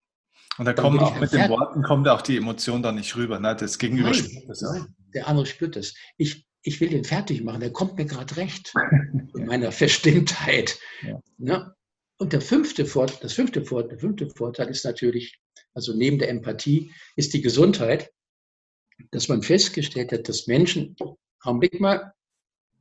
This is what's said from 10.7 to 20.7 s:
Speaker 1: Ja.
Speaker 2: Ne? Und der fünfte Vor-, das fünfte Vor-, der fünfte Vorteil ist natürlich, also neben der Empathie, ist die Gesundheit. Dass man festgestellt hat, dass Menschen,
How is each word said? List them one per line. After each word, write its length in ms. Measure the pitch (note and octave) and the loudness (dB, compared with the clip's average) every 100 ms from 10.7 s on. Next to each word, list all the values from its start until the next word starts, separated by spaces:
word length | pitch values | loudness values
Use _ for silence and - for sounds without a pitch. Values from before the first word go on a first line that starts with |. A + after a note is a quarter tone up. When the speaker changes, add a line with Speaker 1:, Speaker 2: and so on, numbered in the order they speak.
| - - - | -6 -14 -14
Speaker 1:
Ja. 180 | G#2+ G#2+ _ - | -12 -14 _ -8
Speaker 2:
Ne? 360 | B2 F#3 - _ _ _ _ - | -2 -2 -4 _ _ _ _ -8
Und 160 | F3+ | -2
der 80 | D3 | -2
fünfte 440 | - C#4 D4+ - C#3+ | 2 2 2 0 0
Vor-, 220 | C3+ C3 - | 2 0 -2
das 120 | B2 | -8
fünfte 300 | - C4 - - | -2 0 0 -2
Vor-, 220 | B2 A#2 | -4 -4
der 120 | A#2+ | -4
fünfte 300 | A3 G3+ D3 | -4 -4 -6
Vorteil 380 | - A#2 A#2+ A#2+ | -6 -6 -4 -6
ist 140 | C3 B2 | -4 -6
natürlich, 540 | - A#2+ A#2+ A#2+ - _ _ _ | 0 0 0 -4 -16 _ _ _
also 200 | B2 A#2 | -10 -4
neben 260 | A2 C3+ C#3+ | 0 2 2
der 100 | B2 | 0
Empathie, 640 | A#2+ A2 G#2 D3 D#3 - - - - | -2 -6 -4 2 2 2 -16 -10 -4
ist 180 | C#3+ | 0
die 80 | C3+ | 0
Gesundheit. 680 | A#2+ C3 F#3 G3 A2+ D3 - _ _ _ _ _ _ _ _ _ - | 2 6 6 4 2 0 -4 _ _ _ _ _ _ _ _ _ -10
Dass 160 | A#2 - | -6 -2
man 140 | A#2 | -2
festgestellt 680 | G2+ F#3+ - D#3+ C#3+ B2+ B2 | 4 4 2 -2 -6 -4 -4
hat, 160 | A#2 - | -4 -4
dass 180 | - - | -6 0
Menschen, 480 | C3+ F3 | 4 4